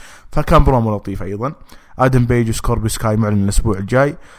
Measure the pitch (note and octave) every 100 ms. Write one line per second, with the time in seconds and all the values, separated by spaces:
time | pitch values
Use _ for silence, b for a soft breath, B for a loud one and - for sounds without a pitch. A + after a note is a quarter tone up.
0 | B B B - D3+ D#3+ C#3+ C3 A2+ G#2
1 | - G2 F#2 G2+ B2+ D#3+ - b b b
2 | C3 B2+ A#2+ B2 A#2 A#2+ - A2+ A2 -
3 | A2+ A2 G#2+ G#2 G2 G2 A2 F#2+ G2 B2+
4 | C#3+ E3 B